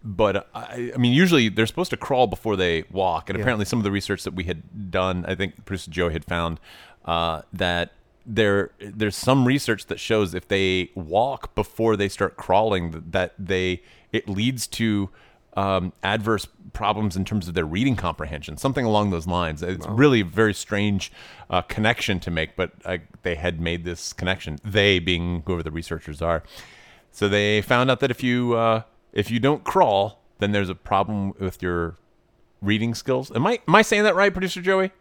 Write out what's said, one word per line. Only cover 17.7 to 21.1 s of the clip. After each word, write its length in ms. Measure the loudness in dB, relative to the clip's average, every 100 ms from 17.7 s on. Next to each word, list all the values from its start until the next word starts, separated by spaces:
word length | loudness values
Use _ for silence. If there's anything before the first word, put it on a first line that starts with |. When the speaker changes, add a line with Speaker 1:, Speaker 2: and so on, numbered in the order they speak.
| 0 0 0
Speaker 1:
comprehension, 600 | -2 -4 -8 -8 -10 -4
something 260 | -2 0
along 260 | 2 2 2
those 160 | 0 -2
lines. 360 | -2 -2 -4
It's 240 | -6 -6 -4
Speaker 2:
Wow. 80 |
Speaker 1:
really 260 | 4 6 6
a 40 |
very 280 | 2 2 2
strange, 580 | 0 -4 -2 0 0 -4